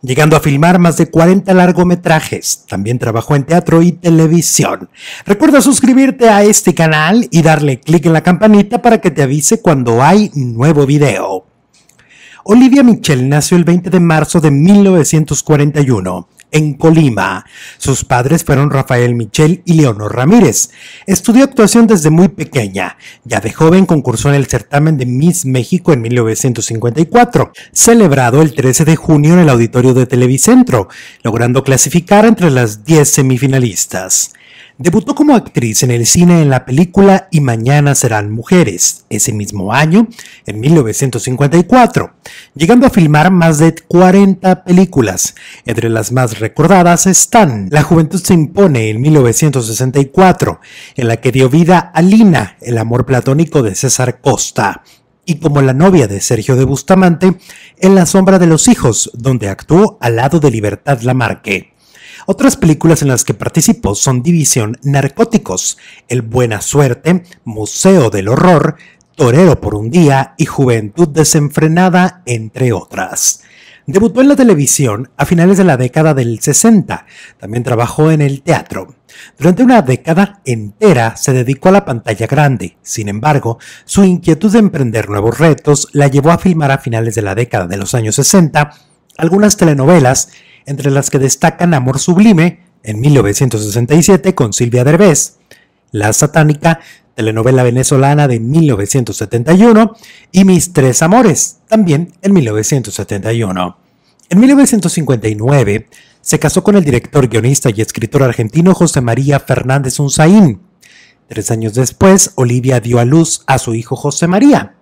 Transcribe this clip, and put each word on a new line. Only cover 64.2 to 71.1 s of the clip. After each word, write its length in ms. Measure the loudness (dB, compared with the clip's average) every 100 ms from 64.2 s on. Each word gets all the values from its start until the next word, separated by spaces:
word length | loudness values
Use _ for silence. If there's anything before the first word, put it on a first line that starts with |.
División 560 | 0 -2 0 -2 -4 -6
Narcóticos, 960 | -4 -2 -2 -2 -2 -2 -4 -8 -8 -12 -18 -20 _
El 140 | -8
Buena 400 | -4 -2 -2 -4
Suerte, 640 | -4 0 0 -2 -2 -2 -4 -20 -16
Museo 640 | -12 -12 -2 2 2 2
del 160 | -2 -4
Horror, 480 | 0 2 2 0 -6 -16 _ _ -2
Torero 440 | 0 4 2 2
por 140 | -4
un 160 | -8 -4
día 460 | 0 2 2 -4 _
y 80 | -6
Juventud 640 | -2 0 0 -4 -2
Desenfrenada, 1120 | -2